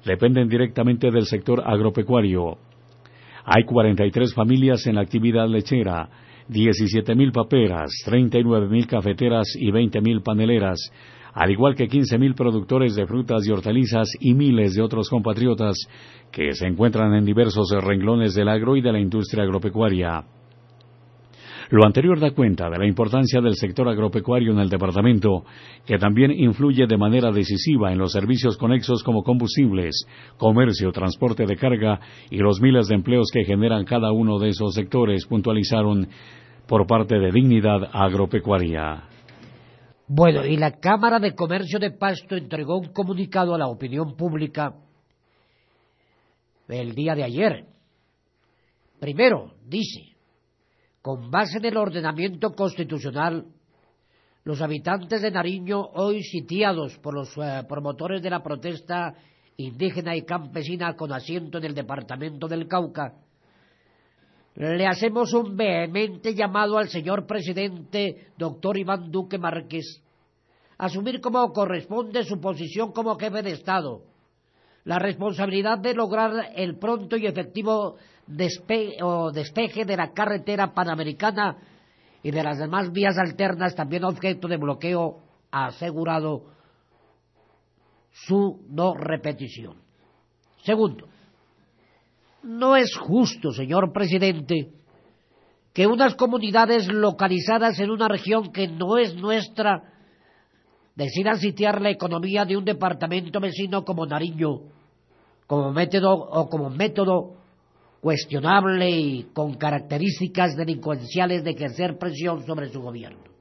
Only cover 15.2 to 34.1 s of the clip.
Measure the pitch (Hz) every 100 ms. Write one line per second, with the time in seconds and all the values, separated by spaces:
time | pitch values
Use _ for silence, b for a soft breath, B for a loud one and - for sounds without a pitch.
15.2 | 107 107 123 110 107 95 - B B B
16.2 | B - 73 - 90 87 117 107 107 104
17.2 | 101 104 117 101 95 101 95 98 101 117
18.2 | 110 95 104 110 113 135 123 107 98 107
19.2 | 101 107 101 95 101 104 110 92 87 82
20.2 | - - - - _ _ - - - _
21.2 | - B B B B 110 107 120 165 170
22.2 | 151 135 120 92 85 85 101 92 110 127
23.2 | 131 127 120 98 101 90 123 107 107 107
24.2 | 101 123 113 104 98 92 92 90 113 113
25.2 | 104 92 - B B B - 104 104 104
26.2 | 135 147 123 110 143 127 123 110 104 123
27.2 | 120 104 92 98 - 139 101 92 92 98
28.2 | 98 127 120 101 117 127 107 120 - 110
29.2 | 98 123 117 - 131 95 85 71 - B
30.2 | B B 110 110 127 98 95 90 92 90
31.2 | 123 113 104 101 135 120 107 101 B B
32.2 | B 95 101 95 127 127 101 104 92 123
33.2 | 110 123 98 101 113 110 92 120 110